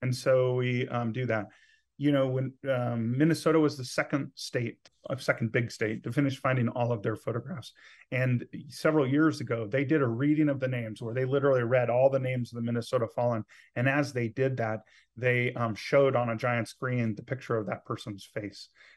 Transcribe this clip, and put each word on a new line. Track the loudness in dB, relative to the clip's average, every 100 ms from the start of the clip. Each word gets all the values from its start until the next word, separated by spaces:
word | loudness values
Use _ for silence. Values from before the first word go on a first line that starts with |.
And | -4 -2
so | 2 4 4
we, | 2 0 0 -2
um, | -2 -4
do | -2 -2
that, | -2 -4 -12 _ _ _ -2
you | 2
know, | 2 2
when, | 0 -4 -6 -2
um, | -2 0 -2 0 2
Minnesota | 2 4 2 4
was | 2 0
the | -4
second | -4 -2 -2 -4 -10
state, | -6 -4 -4 -8 -18 _ -8
uh, | -4
second | -2 0 0
big | 0 -2
state | -2 -4 -4
to | -4
finish | 0 0 0
finding | 0 0 0
all | 0 -2
of | -2
their | -4 -4
photographs. | -4 -6 -6 -12 -14 -20 -20 -20 _
And | -2 0 0 -2 -12 -14
several | -2 2 4 4
years | 4 4 2
ago, | -4 -4 -2
they | -2
did | 2 2
a | 2
reading | 2 2 2 2
of | 0
the | -2
names | -4 -6 -8
where | -6
they | -2 0
literally | 2 4 4
read | 4 2 4
all | 4 4
the | 4
names | 0 -4 -4
of | -4
the |
Minnesota | -2 -2 -2 -2 -2
fallen. | -2 -2 -2 -6 -14 -10 -2
And | 0
as | 2 0
they | -2 -4
did | 0 0 0
that, | -4 -4 -10 _ _ -4
they, | 0 2 0
um, | -2 -4
showed | -4 2 4 6 4
on | 0
a | 0
giant | 0 0 -2
screen | -6 -2 0 0 -2
the |
picture | -6 -6 -2 -2
of | -2
that | -6 -6
person's | -8 -8 -14
face. | -12 -10 -10 -12 -20 _ -20